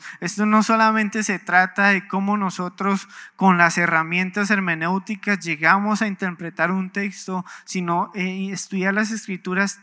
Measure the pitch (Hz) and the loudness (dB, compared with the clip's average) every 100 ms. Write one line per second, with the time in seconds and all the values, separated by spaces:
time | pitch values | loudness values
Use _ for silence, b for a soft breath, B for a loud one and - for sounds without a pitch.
0 | B B 175 196 214 214 208 226 220 220 | B B -8 -2 2 4 4 4 4 2
1 | 208 220 214 185 - 180 185 - 202 190 | 0 -2 -2 -4 2 2 2 2 4 2
2 | 196 190 196 208 190 - 180 - 196 196 | 0 -2 0 0 -2 -2 -6 -2 0 0
3 | - B B - 190 175 170 175 170 160 | -2 B B 2 4 6 4 4 2 2
4 | 160 175 185 190 202 208 185 160 170 190 | 0 -2 -2 -2 0 0 0 -2 0 -2
5 | 185 202 - 196 165 151 160 190 208 208 | -2 -6 -2 -2 -2 0 4 4 2 0
6 | 214 190 185 170 170 165 165 190 185 202 | -2 -4 -6 -6 -8 -2 0 0 -4 -6
7 | 196 185 - 185 180 B - 185 175 170 | -6 -8 -8 -8 -8 B -8 -6 -2 -2
8 | 208 208 185 190 190 180 - 196 185 196 | -2 -4 -6 -6 -6 -8 -6 -2 0 0
9 | 214 220 - 180 185 185 196 - | -2 -4 -8 -8 -4 -2 -2 -4